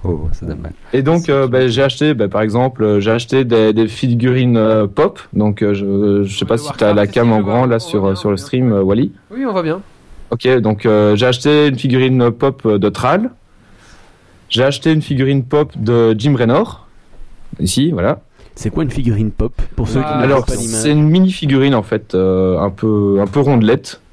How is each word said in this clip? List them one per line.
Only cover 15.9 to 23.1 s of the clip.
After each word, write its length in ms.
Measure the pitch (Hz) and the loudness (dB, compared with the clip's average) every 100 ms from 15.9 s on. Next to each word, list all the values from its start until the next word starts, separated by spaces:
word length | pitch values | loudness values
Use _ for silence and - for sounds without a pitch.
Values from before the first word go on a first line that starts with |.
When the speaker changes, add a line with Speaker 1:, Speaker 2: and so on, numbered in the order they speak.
| 117 113 110 | 4 4 2
Speaker 2:
Jim 160 | 135 131 | 0 2
Raynor. 500 | 117 143 226 - - - - - - - - - | 2 2 0 -8 -20 -20 -20 -18 -18 -18 -18 -6
Ici, 320 | 90 123 156 | -2 0 0
voilà. 300 | 117 98 156 - _ - - | 0 -2 -2 -8 _ -20 -10
Speaker 4:
C'est 140 | - | -6
quoi 140 | - | -4
une 60 | 147 | -4
figurine 420 | - 120 104 107 | -2 0 0 -2
pop, 200 | - 107 - - | -2 -4 -2 -4
pour 140 | - 110 | -4 -2
ceux 100 | 127 | -2
qui 80 | 151 | -2
Speaker 3:
Ah. 100 | 151 | 0
Speaker 4:
ne 40 | |
Speaker 2:
Alors, 140 | 139 135 | 2 2
Speaker 4:
voient 20 | 123 | 0
pas 80 | |
l'image ? 260 | 123 113 113 | -4 -4 -2
Speaker 2:
c'est 100 | 151 | 0
une 160 | 151 151 | 2 4
mini 240 | 175 190 | 4 2
figurine, 420 | 185 151 135 139 | 0 0 2 2
en 80 | 123 | 0
fait, 320 | 98 107 - | -2 -6 -2
euh, 420 | 92 95 92 92 87 | 0 0 2 0 0
un 100 | 98 | -2
peu, 480 | 92 110 104 101 | -2 0 0 2